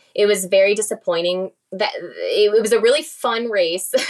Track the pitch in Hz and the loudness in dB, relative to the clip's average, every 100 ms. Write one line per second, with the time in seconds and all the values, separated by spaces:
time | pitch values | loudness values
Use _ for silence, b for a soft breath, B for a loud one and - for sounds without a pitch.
0 | b - 208 202 185 190 196 208 214 214 | b 0 2 2 2 2 4 2 -2 -4
1 | - 170 175 180 190 - _ 190 208 - | -2 -2 -2 -2 -6 -10 _ -6 -6 -6
2 | 175 - 170 147 208 214 214 220 226 285 | -12 -8 -4 2 4 4 2 2 4 2
3 | 311 - 247 233 233 208 247 180 - 262 | -2 -6 -4 -2 -2 0 0 -2 -2 -2
4 | - | 0